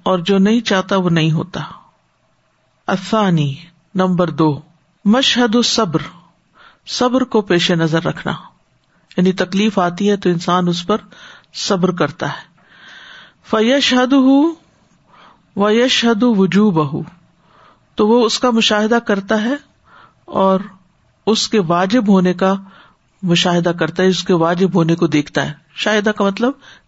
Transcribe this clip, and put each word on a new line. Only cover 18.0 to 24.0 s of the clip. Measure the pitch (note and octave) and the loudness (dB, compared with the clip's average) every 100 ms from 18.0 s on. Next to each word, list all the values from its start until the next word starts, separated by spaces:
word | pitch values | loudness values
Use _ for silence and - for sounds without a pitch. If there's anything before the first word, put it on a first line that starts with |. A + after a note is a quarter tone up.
| G#3+ | 2
وہ | A#3+ A#3 | 4 2
اس | - | 0
کا | B3 | 0
مشاہدہ | A3+ - G#3+ G#3+ A#3 A#3 | 0 2 0 0 0 0
کرتا | G3 G3 G#3+ | -2 -2 -2
ہے | A3+ C#4+ - _ _ - - _ - G3 | -2 -6 -10 _ _ -20 -20 _ -8 -2
اور | F#3+ F#3+ - - _ _ _ _ - | 0 0 -4 -16 _ _ _ _ -2
اس | A3+ - | -2 0
کے | A3 E3 | 0 0
واجب | F3 F#3+ B3 G#3 | 0 0 0 2
ہونے | F#3+ F3+ F3+ | 2 2 0
کا | F#3+ G3 - - - _ _ _ | 0 -2 -6 -20 -20 _ _ _
مشاہدہ | F3+ E3+ F3+ F3 E3+ E3+ | -2 0 2 0 0 -2
کرتا | D#3+ F3+ | -4 0